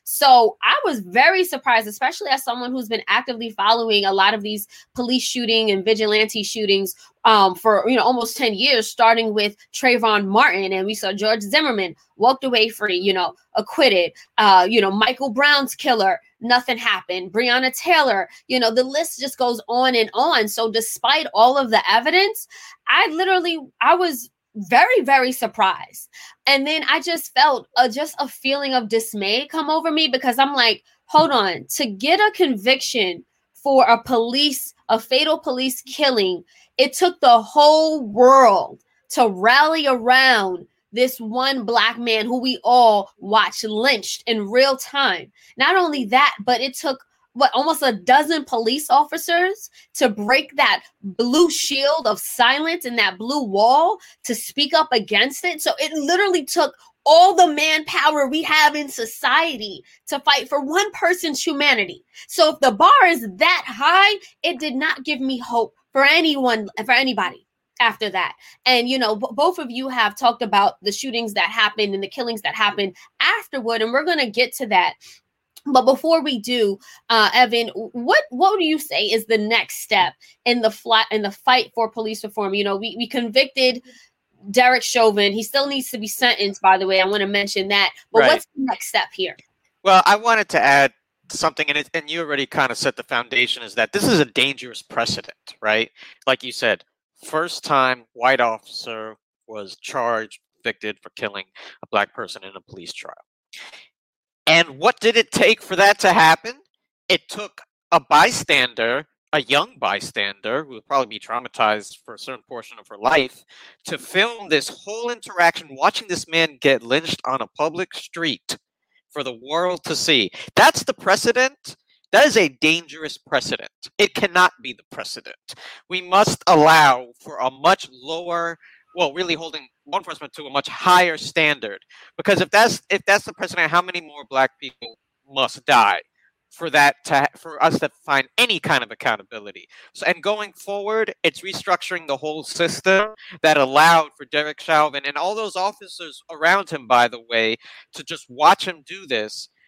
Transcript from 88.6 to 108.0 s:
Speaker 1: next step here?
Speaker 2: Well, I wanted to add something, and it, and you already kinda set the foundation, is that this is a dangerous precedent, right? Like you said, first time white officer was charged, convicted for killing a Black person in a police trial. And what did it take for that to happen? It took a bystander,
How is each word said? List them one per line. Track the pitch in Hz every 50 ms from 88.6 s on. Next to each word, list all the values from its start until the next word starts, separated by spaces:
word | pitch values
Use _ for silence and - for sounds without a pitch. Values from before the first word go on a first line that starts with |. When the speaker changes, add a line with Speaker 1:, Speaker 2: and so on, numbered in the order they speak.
| 269
Speaker 1:
next | 254 202 - - -
step | - 208 - - -
here? | - 190 170 - - _ _ _ _ _ _ _ _ -
Speaker 2:
Well, | 190 190 185 -
I | - 202
wanted | 214 226 233 226 214 202 -
to | - 151
add | 117 139 139 143 139 131 - _ _ _ _ _ _ -
something, | - - - 160 - - 156 151
and | 143 147
it, | 143 - -
and | 165 147 147
you | 156 170
already | 165 147 147 139 135
kinda | - - 151 139 127 117
set | - - 135 -
the | - -
foundation, | - 135 120 120 117 127 123 123 117 - 127 117
is | 107 98
that | 123 110 - -
this | 202 202
is | 277 226 165
a | 147
dangerous | 113 - 139 123 139 135 123 - 123 117 - -
precedent, | - - 117 117 113 - - - - - _ _ - - _
right? | - 107 107 110 113 - _ _ - - - _ _
Like | 135 131 - -
you | 131 -
said, | - 131 113 101 - _ _ _ _ _ _ _ _ -
first | - - 156 165 175 - - -
time | - 151 135 131 127 127 123 117 _ _
white | 120 117 127 135 123
officer | 123 117 113 110 _ - - - - 123 113 110 110 110 110 _ _ _ _ _ _
was | - 110 107 101 95 -
charged, | - - - - 139 120 117 117 110 110 107 - - _ _ _
convicted | _ - 113 110 _ - 107 104 _
for | - 92 -
killing | - 123 107 101 98 95 - - - - - - _ -
a |
Black | - - 104 101 - _
person | - 110 92 - - -
in | 98 98
a | 95
police | - _ 98 95 85 - -
trial. | - - - - - _ _ _ _ _ _ - - - - - - - _ _ _ _ _ _ _ _ _ _ _ _
And | 151 160 170 170 160 135 135
what | 160 - - -
did | 202 226 214
it | 233 220 - -
take | - - 196 220 - -
for | - 190
that | 170 196 202 208 -
to | - 190 175
happen? | 214 160 160 165 - - 226 254 285 _ _ _ _ _ _ _ _ _ -
It | 185 165 _ -
took | - 208 208 190 _ - - _ _ _ _ _ -
a |
bystander, | 165